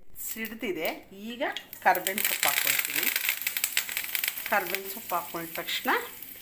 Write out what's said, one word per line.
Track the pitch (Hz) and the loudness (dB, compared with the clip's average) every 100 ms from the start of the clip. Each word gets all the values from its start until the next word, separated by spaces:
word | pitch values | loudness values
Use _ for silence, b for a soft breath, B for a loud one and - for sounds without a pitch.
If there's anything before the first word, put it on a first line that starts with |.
| - - | -14 -8
ಸಿಡ್ದಿದೆ, | - 226 220 226 233 160 175 311 - | -6 -4 -6 -4 -4 0 -2 -2 -10
ಈಗ | 196 220 233 302 - - - | -12 -10 -4 -2 -4 -8 4
ಕರ್ಬೇವಿನ | 202 175 - 208 | 6 6 4 2
ಸೊಪ್ಪು | - - - | 2 4 4
ಹಾಕ್ಕೊಳ್ತೀನಿ. | - - - - - - - - - - - - - - - - - - - - | 4 4 2 2 0 2 2 0 0 -2 -2 0 0 0 -4 -2 -2 -2 -4 2
ಕರ್ಬೇವಿನ | 208 180 190 196 | 2 2 -2 -4
ಸೊಪ್ಪು | 220 - | -8 -2
ಹಾಕ್ಕೊಂಡ | 175 165 170 165 | -2 -2 -6 -6
ತಕ್ಷಣ | - 165 - 254 440 480 - - B | -6 -4 -2 2 2 0 -10 -14 B